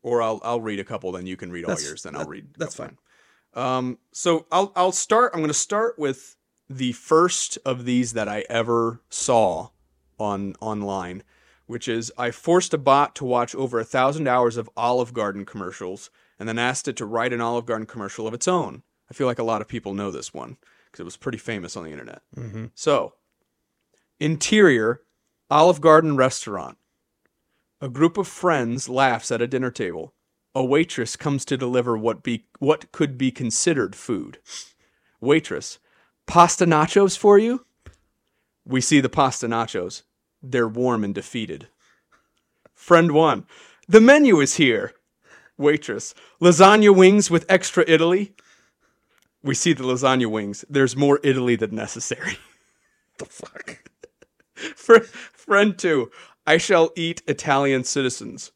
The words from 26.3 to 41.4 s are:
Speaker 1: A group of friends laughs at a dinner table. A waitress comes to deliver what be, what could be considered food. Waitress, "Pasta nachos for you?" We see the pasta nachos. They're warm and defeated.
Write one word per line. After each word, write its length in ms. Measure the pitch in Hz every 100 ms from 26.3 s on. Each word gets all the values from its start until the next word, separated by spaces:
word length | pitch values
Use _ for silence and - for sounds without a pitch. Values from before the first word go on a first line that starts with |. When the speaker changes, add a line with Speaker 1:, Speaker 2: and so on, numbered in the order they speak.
| - - 101 65 - _ _ _ _ _ _ _ _ _ _
Speaker 1:
A 80 | 139
group 280 | 127 165 185
of 100 | 190
friends 640 | - 180 151 117 127 127
laughs 420 | 127 135 113 -
at 100 | 117
a 60 | 120
dinner 240 | 131 127
table. 420 | - 98 85 - _ _ _ _
A 100 | 131
waitress 520 | 131 143 160 - 113 -
comes 280 | 151 139 -
to 120 | 131
deliver 400 | 123 127 123 113
what 260 | 113 107
be, 220 | - 117 _ _
what 320 | 147 147 -
could 260 | - 147 127
be 140 | 131
considered 640 | - 127 - - 156 98 -
food. 440 | - 107 - - _ - - _ _ _ _ _
Waitress, 600 | 120 156 - 76 - - _ _ _ _ -
"Pasta 400 | 170 170 - 170
nachos 520 | 156 156 196 196 -
for 200 | 208 202
you?" 280 | 226 254 _ _ - _ _ _ _ _ _ _ -
We 140 | 131
see 200 | 123 147
the 80 | 131
pasta 380 | - 135 - 117
nachos. 560 | 113 113 101 90 - _ _ _ _
They're 260 | 135 123 113
warm 360 | 113 127 117
and 100 | 104
defeated. 540 | 101 - 123